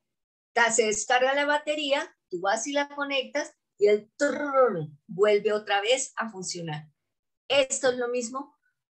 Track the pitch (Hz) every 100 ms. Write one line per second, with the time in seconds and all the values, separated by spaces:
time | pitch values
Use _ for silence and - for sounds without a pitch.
0 | _ _ _ _ _ - 233 226 220 214
1 | - 247 254 277 285 294 294 302 285 277
2 | 349 _ _ 175 196 220 285 285 285 285
3 | 277 277 226 285 311 - _ - 208 208
4 | - - 285 254 294 269 247 180 151 -
5 | - 170 208 208 214 208 208 202 202 262
6 | - - 226 190 180 175 165 151 - _
7 | _ _ _ _ - 277 269 - 262 247
8 | 240 247 226 262 285 _ _ _ _